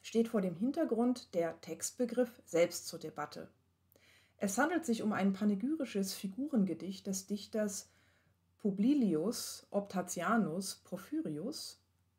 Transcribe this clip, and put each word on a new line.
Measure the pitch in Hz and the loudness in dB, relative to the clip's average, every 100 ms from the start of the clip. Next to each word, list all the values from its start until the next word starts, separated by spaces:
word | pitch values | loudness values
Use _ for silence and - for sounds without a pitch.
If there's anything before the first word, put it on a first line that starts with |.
steht | - 226 226 | -2 2 4
vor | 220 | 2
dem | 185 | 0
Hintergrund | 165 247 330 294 220 247 247 - | 0 0 2 2 4 2 2 -2
der | 175 165 - | 0 0 -2
Textbegriff | - - - - 240 233 247 - | -10 -8 -6 -2 0 2 0 -2
selbst | - 165 175 - - | 0 4 4 2 -8
zur | 165 | -10
Debatte. | 156 - 147 165 160 _ _ _ _ _ _ - _ - | -8 -8 -8 -8 -14 _ _ _ _ _ _ -20 _ -4
Es | 202 196 | -2 2
handelt | 302 339 | 2 2
sich | 277 226 | 0 0
um | 214 | 0
ein | 196 196 | 2 2
panegyrisches | 190 208 196 254 320 262 196 196 | 4 2 2 0 -2 -2 -2 -2
Figurengedicht | - 196 220 294 240 185 165 175 190 202 | -4 -6 -4 0 2 2 0 -6 -8 -6
des | 190 - | -6 -4
Dichters | 208 - 220 208 196 - _ _ _ _ _ _ _ | -8 -4 -2 -2 -4 -12 _ _ _ _ _ _ _
Publilius | 208 190 226 294 208 156 185 240 - - - | -2 2 4 4 4 4 2 -2 -6 -10 -6
Optatianus | 202 196 190 185 180 170 226 160 170 190 - | -4 -2 -4 -4 -2 2 2 2 -2 -6 -8
Porphyrius, | - 185 - 311 220 147 208 320 - - _ _ _ | -10 -10 -6 -6 -4 -4 -6 -8 -12 -16 _ _ _